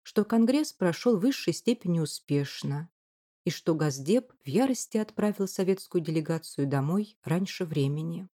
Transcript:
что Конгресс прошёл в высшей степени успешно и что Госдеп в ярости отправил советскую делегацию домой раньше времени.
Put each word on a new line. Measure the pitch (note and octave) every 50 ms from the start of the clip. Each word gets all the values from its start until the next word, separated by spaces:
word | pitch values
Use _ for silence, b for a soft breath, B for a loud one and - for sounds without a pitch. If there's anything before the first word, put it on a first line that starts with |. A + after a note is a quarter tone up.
что | _ - - A3 G3+
Конгресс | - A#3 A3+ A3+ A3+ C4 D4 D4+ - -
прошёл | _ F#3+ F3 D#3+ - - B3 A#3
в | F3+
высшей | F#3+ C4+ C4+ - - - D#3+
степени | - _ - B3 - - F3 E3+ E3
успешно | D#3 C#3+ - - _ - C#3+ C#3+ C#3 C#3 - - - C#3+ C#3+ D3 E3 - _ _ _ _ _ _ _ _ _ _ _
и | F3
что | D3 - _ E3+ D#3+
Госдеп | D3+ D#3 D3+ C3+ C#3 C3+ D3+ G#3+ B3+ B3 _ _ _ _
в |
ярости | C#3 C3 G3+ C4 C4+ B3+ - - - -
отправил | A3 G#3+ - - - G3+ G#3 G3+ - G3
советскую | F#3 - - F#3+ F3+ F#3+ F#3+ - - - F3+
делегацию | D#3 D#3+ D#3 E3 D#3 D#3+ E3 D#3+ - - - - C#3
домой | C#3 C#3 C#3 C#3 D3 F3 G3+ G#3 G#3 _ _ _
раньше | - D#3 F3+ G3 F#3 - - F#3
времени. | D#3+ D#3 D3 C#3 C#3 C#3+ D3+ D#3 E3 E3 F3 F#3+ F3+ _